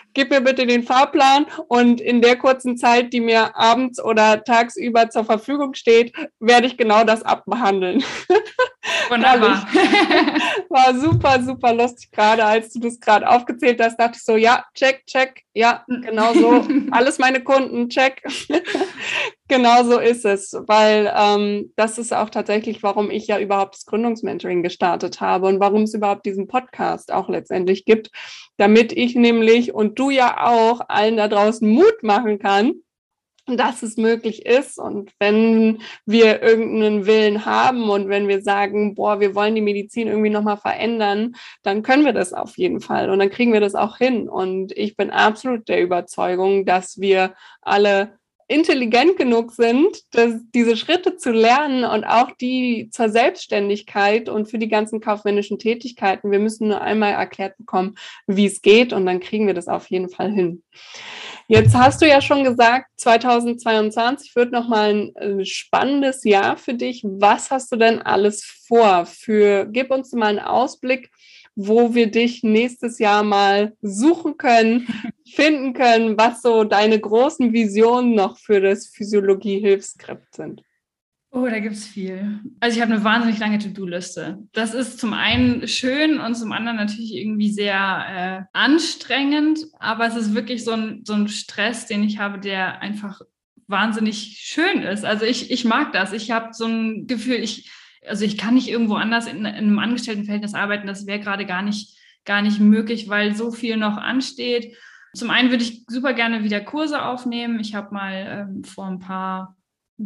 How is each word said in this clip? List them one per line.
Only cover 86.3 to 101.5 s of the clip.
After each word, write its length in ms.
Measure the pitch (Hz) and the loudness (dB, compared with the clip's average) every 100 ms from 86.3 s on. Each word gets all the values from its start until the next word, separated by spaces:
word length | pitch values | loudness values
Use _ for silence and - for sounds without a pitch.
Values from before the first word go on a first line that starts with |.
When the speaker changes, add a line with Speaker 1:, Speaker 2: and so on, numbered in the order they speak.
Speaker 2:
zum 160 | 233 220 | -6 -6
anderen 260 | 190 233 226 | -6 -6 -4
natürlich 380 | 208 214 226 | -6 -6 -10
irgendwie 380 | 196 214 214 208 | -10 -6 -2 -2
sehr, 960 | 208 202 196 196 180 123 185 180 190 190 | -2 -2 -2 -2 -4 -8 -8 -8 -10 -10
äh, 40 | - | -2
anstrengend, 1080 | 226 320 320 - - 247 277 294 302 311 - _ | 2 2 0 -10 -6 -4 -2 0 0 -2 -6 _
aber 280 | - 220 233 | -8 -4 -4
es 100 | 233 | -2
ist 180 | 214 | -2
wirklich 300 | 214 - 247 | -4 -4 -8
so 80 | 214 | -6
ein, 300 | 226 220 214 | -6 -6 -10
so 80 | - | -6
ein 160 | 214 208 | -4 -2
Stress, 580 | - - - 214 226 - | -6 -12 -6 -4 -6 -8
den 160 | 208 | -4
ich 160 | 208 208 | -4 -4
habe, 220 | 202 202 | -6 -8
der 400 | 196 190 185 - | -8 -6 -6 -6
einfach 400 | 202 208 202 185 - _ _ _ - | -10 -10 -12 -16 -20 _ _ _ -6
wahnsinnig 720 | 196 220 220 214 208 - - | -2 0 0 -2 -4 -12 -16
schön 420 | - - 349 349 | -10 -2 0 0
ist. 220 | - 202 | -4 -6
Also 200 | 208 214 | -4 -2
ich, 280 | 220 247 - | -2 -4 -4
ich 120 | 254 | -4
mag 280 | 233 233 294 | 0 0 0
das. 200 | 185 196 | -2 -4
Ich 200 | 208 208 | -6 -4
hab 220 | 226 226 | -6 -6
so 120 | - 226 | -8 -6
ein 400 | 226 220 214 151 | -4 -6 -8 -8
Gefühl, 300 | 240 220 240 | -6 -4 -4
ich, 340 | 214 - - - _ _ - | -4 -10 -16 -20 _ _ -10
also 160 | 202 | -6
ich 120 | 208 - | -4 -4
kann 180 | 202 | 0
nicht 140 | 254 254 | 0 0
irgendwo 260 | 226 226 | -2 -2
anders 340 | 196 202 233 233 | -2 -2 -4 -4
in, 120 | 175 | -8
in 60 | 214 | -8
einem 320 | 214 214 208 | -4 0 0
Angestelltenverhältnis 760 | 208 247 - 208 208 208 208 | 0 -4 -6 -8 -6 -6 -6
arbeiten. 340 | 160 202 202 202 | -6 -4 -6 -8
Das 180 | 196 202 | -12 -10
wär 140 | 202 | -10
gerade 260 | 208 196 | -8 -8
gar 160 | 196 | -6